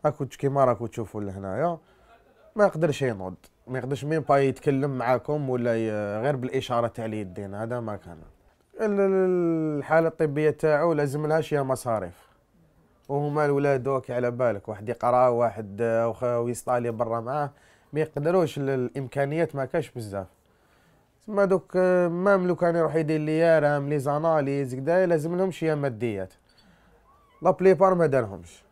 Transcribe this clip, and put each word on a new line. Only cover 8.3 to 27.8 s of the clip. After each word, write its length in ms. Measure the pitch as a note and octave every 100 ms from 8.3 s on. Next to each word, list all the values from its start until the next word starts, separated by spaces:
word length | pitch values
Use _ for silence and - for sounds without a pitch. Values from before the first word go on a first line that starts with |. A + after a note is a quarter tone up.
| _ _ _ _ -
ال-، 200 | G#3+ G3+
ال-، 760 | G3 F#3+ F#3 F3+ E3+ E3 D#3 D3
الحالة 300 | C3+ D#3+ E3
الطبية 420 | - D#3 C#3+ D3+
تاعو 420 | D3 D#3 D3 E3+
لازم 340 | D3+ C#3+ D3 D3+
لها 140 | D#3+
شي 200 | D3+ D3
مصاريف، 680 | C3+ C3 B2+ A2 F2 - _ _ _ _ _ _ _ _ -
وهما 360 | C#3+ D3 D3+
الولاد 380 | D3 C#3+ C#3+ C3+
دوك 280 | B2 C3 -
على 200 | B2 B2
بالك، 380 | A#2+ B2 G2+ -
واحد 200 | G2+ G#2+
يقرا، 400 | A#2 A#2+ B2 B2+
واحد، 500 | A#2+ A#2 G2+ G#2 G2+
آه، 280 | A#2 A2+ A#2
وخ-، 160 | A2+
ويسطالي 680 | B2 A#2+ A#2+ A#2+ - B2 A#2
برا 300 | A2+ A#2+ A#2
معاه، 300 | A2+ D3 C#3+ _ _ _ _
ما 80 | C#3+
يقدروش 580 | D#3 - D3+ F#3 D#3+ -
ال-، 120 | C3+
الإمكانيات 840 | C3+ B2 C#3+ C3 C#3 C#3 D#3 D#3+ C#3+
ما 80 |
كاش 260 | C3 E3+ C3
بزاف. 360 | B2 G#2+ G2 F#2 _ _ _ _ _ _ _ _ _ -
تما 180 | G3+
دوك، 280 | G3 F#3 - F3+
آه، 320 | F#3 F3+ F3
مام 380 | E3+ G3 F#3+ F3+
لو 100 | E3+
كان 200 | E3+ E3+
يروح 180 | D#3+
يدير 260 | D#3 D3+ D#3
لي 180 | D3+ D#3
يارام، 500 | E3 D#3+ D3 D3 C#3+
لي 100 | D3
زاناليز 760 | C3+ D3 E3 D#3 C#3 C#3 C3+
كدا، 320 | B2+ C3+ F3+ F#3
لازم 300 | E3 D#3 F3+
لهم 140 | F#3+
شي 240 | - D#3+
ماديات. 580 | D3+ C#3 A2 A#2 G2+ F#2 _ _ _ _ _ _ _ _ _ _ _
لا 80 | E3+
بليبار 440 | - F#3 E3